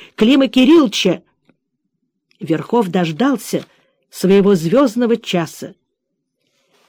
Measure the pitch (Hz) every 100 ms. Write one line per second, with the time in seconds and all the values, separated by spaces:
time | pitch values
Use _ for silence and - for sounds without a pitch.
0 | - - 220 277 269 - 254 330 262 -
1 | 185 165 _ _ _ _ _ _ _ _
2 | _ _ _ _ 180 156 - 240 190 185
3 | 170 151 269 262 - 156 - _ _ _
4 | _ - 185 196 196 196 160 220 277 220
5 | 240 226 - 175 160 - - - _ _
6 | _ _ _ _ _ _ _ _